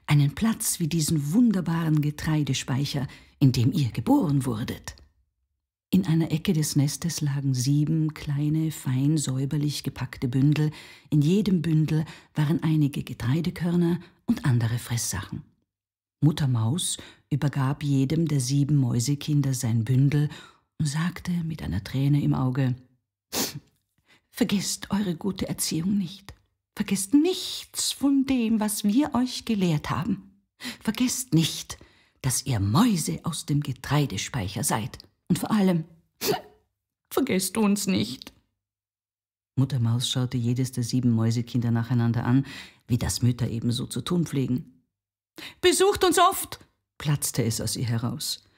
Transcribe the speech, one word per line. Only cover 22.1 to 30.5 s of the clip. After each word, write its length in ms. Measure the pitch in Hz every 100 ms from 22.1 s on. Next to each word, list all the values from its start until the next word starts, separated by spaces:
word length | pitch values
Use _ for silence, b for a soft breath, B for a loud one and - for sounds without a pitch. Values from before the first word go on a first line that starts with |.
| 143
im 140 | 147 139
Auge: 400 | 127 131 131 123 - _ _ _ _ - - - _ _ _ _ b b _
"Vergesst 600 | - 208 202 - - -
eure 240 | 196 202 165
gute 340 | 196 190 -
Erziehung 480 | 202 - 156 185 202
nicht. 380 | 170 - - - _ _ _
Vergesst 400 | - 208 196 -
nichts 800 | 285 339 370 - - - - -
von 340 | - 277 277 262
dem, 340 | 262 226 220
was 240 | 214 - 208
wir 280 | 233 294
euch 300 | 247 254 -
gelehrt 460 | - 214 175 151 -
haben. 420 | - 220 196 - _ _